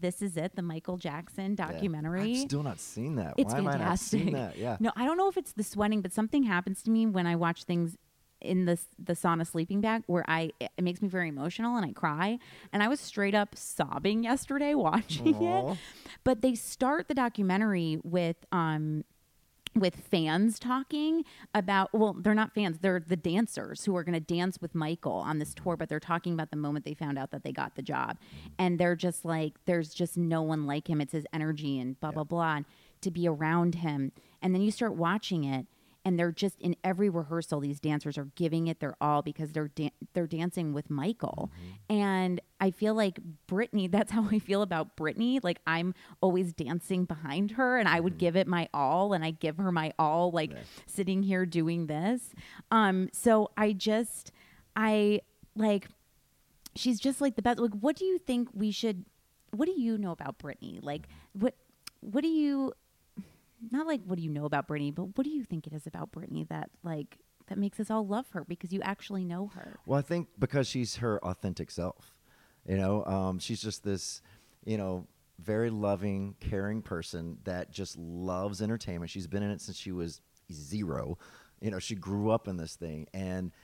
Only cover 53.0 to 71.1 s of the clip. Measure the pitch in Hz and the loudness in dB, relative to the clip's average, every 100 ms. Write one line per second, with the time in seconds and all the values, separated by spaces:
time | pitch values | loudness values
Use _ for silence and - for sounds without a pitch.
53 | 185 - 240 220 214 - 214 196 220 214 | 0 4 6 6 4 2 2 2 2 2
54 | 226 - - _ - - _ 208 220 214 | 0 -6 -14 _ -20 -20 _ 0 4 6
55 | 208 208 - _ - 214 214 202 - _ | 6 4 0 _ -12 0 4 4 0 _
56 | _ _ _ _ _ _ - - 254 226 | _ _ _ _ _ _ -16 -4 0 2
57 | 269 262 277 220 240 226 233 202 262 - | 0 2 0 2 2 2 2 2 0 2
58 | 381 359 - 247 240 196 214 190 226 185 | 0 0 0 0 0 -2 -2 0 -2 -2
59 | - _ _ _ - 208 320 370 226 214 | -8 _ _ _ -10 -2 0 0 0 0
60 | 190 165 143 - 147 - - 85 143 151 | -4 -6 -10 -10 -12 -12 -12 -10 -8 -8
61 | - - - 196 247 - _ _ - _ | -10 -20 -14 -2 -2 -2 _ _ -20 _
62 | - 226 330 320 294 277 269 - _ _ | -4 0 2 2 2 2 -2 -4 _ _
63 | _ - - _ _ - 226 262 320 285 | _ -18 -18 _ _ -18 -4 -2 0 -2
64 | 185 180 160 147 151 147 - 151 143 147 | -2 -4 -2 -2 0 -2 -2 -2 -2 -4
65 | 185 208 277 302 226 165 151 151 160 165 | -4 -2 0 -2 -4 -8 -8 -10 -10 -10
66 | 156 160 - 156 156 156 - _ 170 156 | -10 -10 -8 -6 -6 -6 -8 _ -8 -6
67 | - - _ _ - 196 202 - 214 220 | -8 -14 _ _ -10 -2 -2 -2 -2 -2
68 | 196 208 262 262 208 175 175 196 190 202 | 0 -4 -4 -10 -8 -10 -6 -4 -4 -6
69 | - 196 180 175 202 180 - - - 139 | -6 -6 -4 -4 -6 -10 -16 -14 0 0
70 | - 175 - - - 143 127 131 120 - | 2 -2 -2 -2 0 2 0 0 -2 -2
71 | 120 | 0